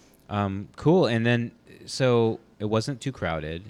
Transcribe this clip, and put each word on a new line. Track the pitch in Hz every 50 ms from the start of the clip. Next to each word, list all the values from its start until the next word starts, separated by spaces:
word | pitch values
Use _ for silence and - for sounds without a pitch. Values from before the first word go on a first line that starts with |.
| _ _ _ _ _ -
Um, | 101 104 101 95 95 98 104 - -
cool. | - - 147 175 190 147
And | 113 120 113 113
then, | 120 120 120 117 110 - _ _ - - - -
so | - - - 135 127 120 117 113 113 113 - _ _ _ -
it | 107
wasn't | 104 110 110 113 143 139 117
too | - 139
crowded. | 120 - 98 82 82 78 76 78 82 85 104